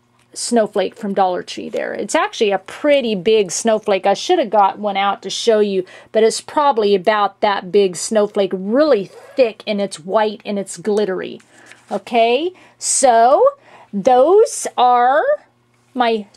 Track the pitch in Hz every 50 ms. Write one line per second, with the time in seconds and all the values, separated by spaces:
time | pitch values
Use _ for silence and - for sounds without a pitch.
0 | _ _ _ _ _ _ - - - - 240 233 214 196 - 208 185 190 - -
1 | 214 196 196 202 190 185 180 180 - - - 208 240 240 - - - - - -
2 | 208 202 - 320 381 415 - - 233 202 196 190 - - - - - 294 285 277
3 | 254 226 214 185 165 220 220 220 202 170 - - - 226 220 208 - 214 196 190
4 | - 202 196 - - - 359 339 269 196 214 208 196 196 - 196 208 208 202 196
5 | 196 202 202 - - 190 - - - 233 220 214 208 202 196 185 185 - - -
6 | - _ - 220 220 226 220 - - - - 311 294 285 240 226 208 202 202 190
7 | 170 226 214 208 202 196 - _ - 208 196 - 190 180 170 202 196 185 170 -
8 | - - 226 208 208 208 - 208 196 190 196 185 190 202 233 277 311 302 254 202
9 | 180 - - - - - - 277 247 220 - - - - 214 196 - - - -
10 | 147 190 190 220 214 214 202 - - - 208 202 190 - - 175 160 220 202 214
11 | 214 190 185 175 143 - - - _ _ _ _ - - - - _ - 202 196
12 | - - 240 233 226 233 240 277 330 370 370 - - _ _ _ - - - -
13 | 277 254 226 226 233 254 294 381 494 571 554 - _ - - - - _ - 196
14 | 175 262 254 247 269 320 392 427 523 571 - - - - - - 247 247 247 240
15 | 240 254 277 311 440 571 605 - _ _ _ _ _ _ _ _ _ _ - 254
16 | 240 233 226 214 202 - _